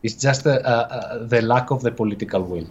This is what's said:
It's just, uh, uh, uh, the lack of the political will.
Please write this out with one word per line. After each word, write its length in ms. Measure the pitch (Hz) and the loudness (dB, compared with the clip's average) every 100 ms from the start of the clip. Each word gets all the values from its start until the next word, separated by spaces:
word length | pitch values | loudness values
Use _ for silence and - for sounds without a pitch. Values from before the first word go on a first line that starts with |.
It's 140 | 113 - | -6 0
just, 280 | 139 131 | 2 2
uh, 60 | 151 | 2
uh, 380 | 131 127 117 120 | 2 2 2 0
uh, 340 | 127 - 120 | -6 -8 -8
the 160 | 113 120 | 0 2
lack 300 | 113 123 127 | 4 2 2
of 120 | 131 | 0
the 100 | 120 | -2
political 500 | 113 107 101 101 98 | 0 -2 -2 -4 -2
will. 240 | 90 87 82 | -2 -6 -8